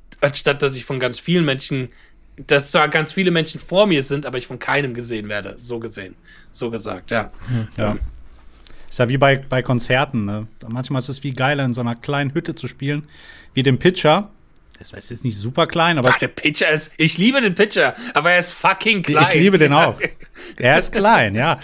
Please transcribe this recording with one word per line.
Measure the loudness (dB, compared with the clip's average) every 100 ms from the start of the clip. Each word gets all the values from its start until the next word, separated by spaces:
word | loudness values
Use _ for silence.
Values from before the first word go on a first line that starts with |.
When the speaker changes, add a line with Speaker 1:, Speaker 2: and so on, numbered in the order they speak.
| -20 -2
Speaker 1:
anstatt | -2 -2 -8 -6
dass | -6 -6
ich |
von | -8 -6
ganz | -6 -6
vielen | -2 0
Menschen, | 0 -4 -6 -8 -8 _ _ _ _ -16 0
dass | 0 2
zwar | 0 2
ganz | 0 -2
viele | -2 0
Menschen | 0 -2 -6
vor | -4 2 4
mir | 2
sind, | 0 -4 -4
aber | -8
ich | -10
von | -10
keinem | -4 -2 -2
gesehen | -6 -8 -8 -6
werde, | -8 -8 -12
so | -10 -10
gesehen, | -10 -12 -14 -18 _ -20 -16
so | -8 -8
gesagt, | -6 -8 -10 -6
ja. | -4 -4 -10 -6
Speaker 2:
Hm, | -6 -4 -4
ja. | -2 -2 -6 -10 -20 -20 -20 -20 -20 -18 -12
Ist | -2
ja | 0
wie | 4
bei, | 4 2
bei | 0 -4
Konzerten, | 0 -2 0 0 0 -2
ne? | -4 -6 -10 -16 -12
Manchmal | -10 -6 -6
ist | -6
es | -8
viel | -8
geiler, | -2 0 0
in | 0
so | -2
einer | -4 -6
kleinen | -4 -2 -2
Hütte | -4 -6
zu | -8 -10
spielen, | -8 -4 -4 -6 -18 -20 -20 -8
wie | 0
dem | 2 4
Pitcher. | 4 4 4 4 0 _ _ _ _ -20
Das | -18
ist | -16 -14
jetzt | -8
nicht | -6 -6
super | -6 -2 0
klein, | 2 2 4
aber | 4
Speaker 1:
Ach, | 2
der | 0
Pitcher | -2 -2 0 0
ist, | 0 -2 0
ich | 2 4
liebe | 4 4
den | 2
Pitcher, | 2 2 4 2 0 -4
aber | 0 4
er | 4
ist | 2
fucking | 2 2 2 2 0
klein. | 2 4 4
Speaker 2:
Ich |
liebe | 6 6 6
den | 6
auch. | 6 4 2
Speaker 1:
<laughs> | -6 -10 -20 -20 -18 0
Speaker 2:
Er | 4 4
ist | 2
klein, | 2 4 6 4
ja. | 2 0 0